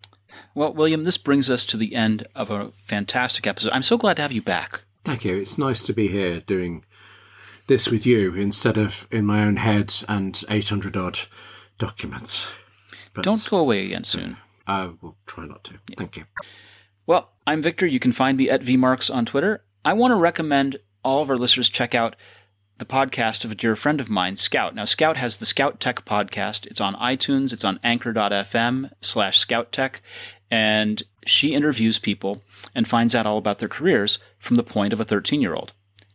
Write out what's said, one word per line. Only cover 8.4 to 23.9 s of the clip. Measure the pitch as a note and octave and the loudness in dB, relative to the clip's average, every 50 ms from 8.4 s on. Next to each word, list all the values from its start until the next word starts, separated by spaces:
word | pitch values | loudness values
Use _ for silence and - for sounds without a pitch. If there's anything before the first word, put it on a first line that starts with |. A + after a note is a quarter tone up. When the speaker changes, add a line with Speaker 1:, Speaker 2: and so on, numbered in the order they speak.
| G2+ G2+ G#2 - - B2 G#2+ A2 | -2 -2 0 0 0 0 2 2
Speaker 2:
of | G#2+ G#2 G#2 - - - | 0 0 -2 -6 -10 -6
in | - A2+ G#2 | -4 0 0
my | G#2 G#2 G#2+ G#2+ | 2 2 4 4
own | G#2 G2+ | 2 2
head | F#2 A#2 A2+ G#2 G#2 G2 - - - - - | 2 2 2 2 2 0 0 -4 -4 -4 -4
and | G#2+ G2+ G2 F#2+ F#2 - - - | -4 -4 -4 -4 -6 -6 -6 -4
eight | G#2+ G#2+ G2+ - | -2 -2 -2 -2
hundred | G#2 G2 F#2+ F#2+ - | -4 -4 -4 -4 -4
odd | G2 F2+ F2+ - - - - - - - - - - - _ _ | -4 -4 -4 -4 -6 -8 -10 -14 -20 -20 -20 -20 -20 -20 _ _
documents. | - A2+ G2+ - - - D#2+ - A#2 - - - - - - - - - _ _ _ _ _ - - - - - | -8 -8 -8 -6 -8 -12 -12 -12 -10 -6 -2 -2 -2 -2 -4 -8 -14 -20 _ _ _ _ _ -20 -20 -20 -14 -8
But | G#2 - | -4 0
Speaker 1:
Don't | F#3+ A3 A3 - - | 0 0 0 0 0
go | A3 F#3 | 2 4
away | D3+ C3 A2 G2 F#2+ | 4 4 4 2 0
again | G2 F2+ F2 - | -2 -6 -6 -6
soon. | - - - F#2 F#2 F#2 - - _ _ _ _ | -4 -4 -4 -6 -8 -10 -14 -18 _ _ _ _
Speaker 2:
I | - G2 G2 F#2+ F2 E2+ - - | -4 -2 -2 -4 -6 -10 -14 -18
will | E2 - _ _ | -20 -20 _ _
try | - - - F2 | -20 -16 -16 -16
not | D2 - - - | -16 -16 -18 -20
to. | - - - _ - | -20 -20 -20 _ -16
Speaker 1:
Yeah. | - - | -12 -12
Speaker 2:
Thank | G2+ E2+ - | -12 -12 -12
you. | - D#2 - _ - - - - - - - - - _ _ _ _ _ | -14 -18 -16 _ -18 -18 -18 -20 -20 -20 -20 -20 -20 _ _ _ _ _
Speaker 1:
Well, | - E3+ F3+ - - _ _ _ | 0 0 0 0 -2 _ _ _
I'm | D3 D3+ D#3+ C#3+ | -2 0 0 0
Victor. | E3 E3 - F#3+ | -2 0 0 0
You | E3+ C3+ B2+ | 0 0 2
can | - B2+ A#2+ | 2 2 2
find | - C3 C3 C3+ C3 | 2 2 2 2 2
me | C3+ - | 2 2
at | C3 C3+ - | 2 0 2
V | B2 C3 | 2 2
Marks | B2+ B2+ B2+ C3 B2+ - - | 4 4 4 2 2 2 0
on | - C3 A#2 | 0 0 -2
Twitter. | - - C#3 D#3 G3+ G#3+ - _ _ _ _ - | -2 0 0 0 0 -2 -4 _ _ _ _ -2
I | D3+ F3+ | 0 2
want | A3 B3 B3+ A#3+ | 4 4 4 4
to | |
recommend | G3+ E3 E3+ E3+ - D#3+ D3+ C#3+ C#3 C#3 C#3 C3+ C3+ - _ _ _ - | 4 4 4 2 0 -2 0 2 2 2 0 -2 -6 -12 _ _ _ -2
all | C3 C3+ C#3+ D3+ | 0 2 2 2
of | C3+ | 2
our | C3+ | 0
listeners | A#2+ B2 A#2+ - B2+ A#2+ - | 2 2 2 2 2 2 0
check | - - B2 A#2 - | 0 -2 -2 0 2
out | A#2+ A2+ A2+ - - - - - - _ _ _ _ _ _ _ - | 2 0 0 -2 -8 -18 -20 -20 -20 _ _ _ _ _ _ _ -16
the | A#2 | -10
podcast | - - C3+ C3+ C3 - - A#2 A2 A2+ - - | -2 0 0 0 2 0 0 0 0 0 -2 -4
of | A#2 A2 | -6 -6
a | |
dear | G2 - A2+ A2 | -2 0 0 0
friend | - - C#3+ | 2 0 0